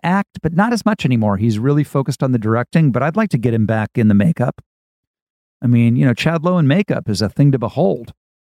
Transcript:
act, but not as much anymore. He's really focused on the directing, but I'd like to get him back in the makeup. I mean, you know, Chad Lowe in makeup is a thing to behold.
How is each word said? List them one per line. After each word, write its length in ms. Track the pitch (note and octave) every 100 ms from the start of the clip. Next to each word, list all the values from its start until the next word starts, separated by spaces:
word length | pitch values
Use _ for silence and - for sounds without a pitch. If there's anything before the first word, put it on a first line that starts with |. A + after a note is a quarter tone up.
act, 360 | E3+ G3 - -
but 120 | D#3+
not 200 | E3+ A3+
as 120 | A#3 G#3+
much 200 | G#3+ C#3
anymore. 320 | A#2+ G#2 G2
He's 200 | A2+ G#2+
really 240 | C3 D3
focused 380 | C#3+ C#3+ C3+ C3
on 80 | C3+
the 80 | B2
directing, 520 | A2 A2+ A#2+ E3 D3+
but 100 | B2
I'd 140 | D3 G3
like 140 | A3
to 80 | C3+
get 160 | A#2+
him 120 | A2+ G2+
back 260 | A2 G#2+ -
in 120 | G#2+
the 40 |
makeup. 480 | G2+ E3 - B2+ - _ _ _ _ _ _ _ _ _ _
I 60 | A#2+
mean, 280 | A#2+ A#2 B2
you 100 | C#3
know, 80 |
Chad 300 | A#2 D#3 E3
Lowe 140 | E3+ F3+
in 100 | C3+
makeup 400 | F3 G#3 C#3 -
is 140 | G2
a 80 | G#2
thing 220 | - C#3+
to 60 | C3
behold. 520 | A2+ C#3 F#3+ C3+ A#2 - _ _ _